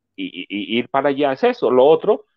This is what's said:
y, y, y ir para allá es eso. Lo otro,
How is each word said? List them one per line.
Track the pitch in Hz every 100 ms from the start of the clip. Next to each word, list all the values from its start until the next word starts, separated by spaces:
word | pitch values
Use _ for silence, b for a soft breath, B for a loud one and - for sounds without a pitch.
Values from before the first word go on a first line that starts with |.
| _ -
y, | 92
y, | 87 87
y | 98 90 113
ir | 123
para | 135 143
allá | 135 143
es | 135
eso. | 240 247 123
Lo | 127
otro, | 135 160 170 220 _